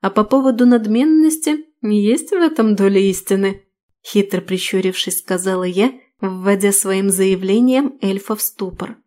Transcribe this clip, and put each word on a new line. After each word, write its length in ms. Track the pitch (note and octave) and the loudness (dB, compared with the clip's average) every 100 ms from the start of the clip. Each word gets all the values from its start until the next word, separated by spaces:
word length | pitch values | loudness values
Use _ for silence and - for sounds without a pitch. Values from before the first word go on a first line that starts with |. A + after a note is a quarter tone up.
А 80 | G3 | -2
по 140 | G#3+ | -2
поводу 420 | G#3+ C4+ C4+ A#3 B3 | 0 2 2 2 4
надменности, 1000 | A#3+ G#3+ A3 D4+ D#4 D#4 D#4 - D4+ - _ | 4 2 0 4 4 4 0 -4 -4 -6 _
есть 500 | G#3+ G#3 G3+ C#4 - | -2 0 2 0 -2
в 40 | F#4+ | 0
этом 400 | E4 D#4+ A3 G3+ | 0 2 0 2
доля 240 | G3 G3 | 2 4
истины? 640 | G3 F#3 - G3 G3 G3 _ _ _ _ - | 2 -2 -2 0 0 -4 _ _ _ _ -2
Хитро 360 | G#3 G3 F3+ | 0 0 -2
прищурившись, 800 | - F#3 - F#3+ F#3 F#3 - - | -4 -6 -2 -2 -2 -4 -6 -6
сказала 440 | - F#3 F#3 F#3 | -4 -4 -2 -2
я, 300 | F#3 F3+ A#3 - _ _ | -2 0 0 -2 _ _
вводя 520 | F#3+ F#3 F#3+ G3+ G3+ | -8 -4 0 2 2
своим 380 | G3+ F#3+ F#3+ G3 | 0 0 0 0
заявлением 880 | F#3 F#3+ F#3 F#3+ G#3 B3 B3+ C#4+ - | 0 0 0 0 2 4 2 0 -4
эльфа 340 | G3 G3 - G#3+ | -4 -4 -6 -6
в 60 | |
ступор. 560 | - - F#3 - F3+ A3 | -6 -8 -10 -8 -14 -14